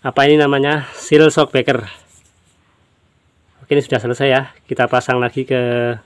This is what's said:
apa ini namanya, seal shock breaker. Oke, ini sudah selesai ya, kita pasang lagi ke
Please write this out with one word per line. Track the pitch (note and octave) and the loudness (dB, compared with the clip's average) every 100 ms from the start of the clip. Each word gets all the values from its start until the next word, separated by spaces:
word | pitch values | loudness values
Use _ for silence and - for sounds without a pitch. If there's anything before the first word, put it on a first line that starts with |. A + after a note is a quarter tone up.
apa | C#3 - C#3 | -4 0 4
ini | D3+ | 4
namanya, | C#3+ C#3 C#3+ D3+ C3+ - | 4 0 0 -2 -6 -16
seal | - D3+ D#3 | 0 4 4
shock | D#3+ D3 | 4 0
breaker. | C3 B2+ B2+ G#2 - _ _ _ _ _ _ _ _ _ _ _ _ _ _ _ _ | 0 -2 -4 -6 -20 _ _ _ _ _ _ _ _ _ _ _ _ _ _ _ _
Oke, | - C#3+ | -2 -2
ini | C3+ | 0
sudah | C3 | -4
selesai | A#2 B2 C#3 | -2 -2 0
ya, | C3 C3 _ _ | 0 -2 _ _
kita | C3 A#2+ | -4 0
pasang | B2 - B2+ | 0 0 -2
lagi | B2 - C3 | -2 -4 -4
ke | B2+ B2 A#2+ A#2+ A2+ | -2 -2 -2 -4 -6